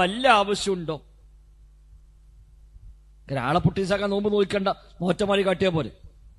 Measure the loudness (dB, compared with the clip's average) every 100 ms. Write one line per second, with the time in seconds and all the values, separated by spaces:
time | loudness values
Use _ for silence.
0 | 2 2 4 4 4 -2 -2 -4 -4 -8
1 | -10 -20 -20 -20 -20 -20 -20 -20 -20 -20
2 | -20 -20 -20 -20 -20 -20 -20 -20 -20 -20
3 | -20 -20 -8 -4 0 2 2 0 -2 0
4 | 0 -2 0 0 0 0 -2 -4 -8 -6
5 | -2 0 0 0 0 0 0 0 -4 -10
6 | -20 -20 -20